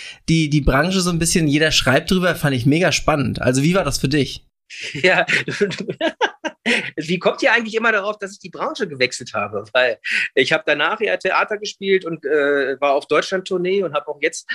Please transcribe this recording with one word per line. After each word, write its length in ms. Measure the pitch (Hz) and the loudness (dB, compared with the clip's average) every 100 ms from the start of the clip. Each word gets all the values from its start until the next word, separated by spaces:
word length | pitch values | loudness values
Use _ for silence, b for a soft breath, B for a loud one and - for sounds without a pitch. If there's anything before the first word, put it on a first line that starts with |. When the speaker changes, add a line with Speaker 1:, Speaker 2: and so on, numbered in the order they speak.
| B B - | B B 0
Speaker 1:
Die, 220 | 165 151 | 2 4
die 100 | 147 | 2
Branche 400 | 143 135 170 190 | 4 2 2 0
so 80 | 180 | 0
ein 100 | 170 | 0
bisschen, 300 | 165 151 156 | 2 2 4
jeder 220 | 147 156 | 4 4
schreibt 380 | - - 135 165 | 2 2 2 2
drüber, 240 | 185 180 | 2 2
fand 200 | 156 147 | 0 0
ich 120 | 131 127 | 2 2
mega 260 | 160 180 | 4 2
spannend. 480 | - - 151 117 - | 2 0 0 -2 -2
Also 220 | 123 131 | 0 2
wie 120 | 151 | 2
war 100 | 190 | 2
das 120 | 147 - | 0 -2
für 140 | 135 | 0
dich? 360 | 147 123 - - | 0 -2 -6 -20
Speaker 2:
<laughs> 400 | _ _ - - 147 | _ _ -14 -10 0
Ja, 240 | 185 180 - - - | 2 2 2 -2 -2
<laughs> 1500 | - 202 - 220 - 311 - 466 - 311 - 226 240 - - | -2 -2 -2 -8 -4 -4 0 -2 -2 -12 -6 -2 -2 -2 -8
wie 220 | 156 180 | -4 0
kommt 240 | 202 - | 0 2
ihr 100 | 262 | 2
eigentlich 220 | 226 220 | 2 0
immer 180 | 220 226 | -2 0
darauf, 260 | 214 202 214 | 0 -2 -6
dass 140 | 190 | -12
ich 60 | 208 | -14
die 100 | 180 | -16
Branche 400 | 143 220 302 202 | -6 -6 -4 -6
gewechselt 460 | 135 127 - 123 | -2 -2 -2 -8
habe? 300 | 107 104 107 101 | -6 -6 -6 -2
Weil 240 | 127 127 107 B B B | 0 2 0 B B B
ich 160 | - 135 | 0 2
hab 100 | 160 | 0
danach 340 | - 147 156 220 | 0 0 0 -2
ja 200 | 202 185 | -2 -2
Theater 400 | 175 156 202 208 | 0 0 0 -4
gespielt 480 | 208 - 196 190 170 | -8 -6 0 0 0
und, 180 | 160 | -6
äh, 560 | 135 151 143 143 135 131 | -2 0 2 2 0 0
war 120 | 143 | 0
auf 120 | 139 - | 0 2
Deutschland-Tournee 760 | 151 - 190 185 185 180 196 | 0 0 -4 -2 -2 0 0
und 100 | 175 | 0
hab 160 | 147 - | -4 -6
auch 100 | 143 | -4
jetzt, 260 | 156 - - | -4 -4 -6